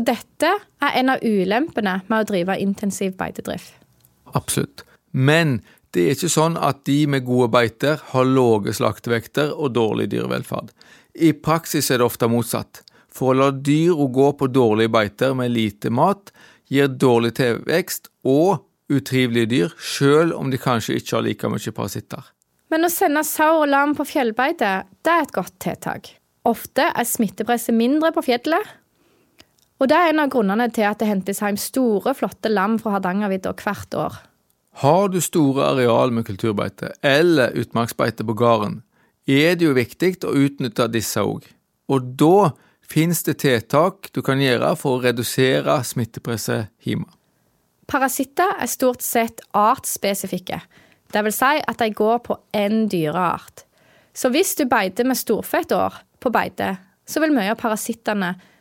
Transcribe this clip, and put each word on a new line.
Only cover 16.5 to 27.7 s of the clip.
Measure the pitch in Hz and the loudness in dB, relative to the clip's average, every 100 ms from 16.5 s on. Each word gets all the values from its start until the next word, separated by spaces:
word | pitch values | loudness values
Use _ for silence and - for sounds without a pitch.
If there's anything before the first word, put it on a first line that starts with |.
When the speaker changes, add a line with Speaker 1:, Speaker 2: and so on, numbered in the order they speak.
| _ - | _ -4
Speaker 2:
gir | 135 139 | 0 0
dårlig | 131 135 117 117 113 | 2 4 4 2 0
tilvekst | 123 110 - 170 190 - - _ | -2 -2 -2 -2 -2 -10 -14 _
og | 131 139 185 170 _ _ - | 0 2 2 0 _ _ -4
utrivelige | 139 131 131 127 117 110 | -4 0 0 0 0 0
dyr, | 135 170 - | 0 -2 -6
selv | - - 139 151 170 160 | -10 0 4 4 2 -2
om | 139 | -4
de | 131 | -2
kanskje | - 117 - 131 | 0 -2 -2 -4
ikke | - 117 | -2 -2
har | 113 | -2
like | 107 113 | -4 -4
mye | 117 113 | -4 -8
parasitter. | 117 110 113 - - - _ _ _ - | -8 -8 -8 -12 -16 -18 _ _ _ -6
Speaker 1:
Men | 320 349 | -2 0
å | |
sende | 339 359 294 302 | 0 0 0 -2
sau | - 311 320 | 0 2 4
og | 294 | 2
lam | 277 285 294 | 2 0 -2
på | 277 | -4
fjellbeite, | 302 233 220 269 339 214 190 - _ | -2 -2 0 -2 0 -2 -2 -6 _
det | 320 | 0
er | 339 285 | 0 0
et | |
godt | 196 180 - | -6 -8 -8
tiltak. | 175 - - - - _ _ _ - | -8 -6 -8 -8 -12 _ _ _ -2
Ofte | 226 - 262 - | -2 -4 -2 0
er | - 240 | 0 -4
smittepresset | - 202 - 226 233 - | -2 -4 -4 -2 -2 0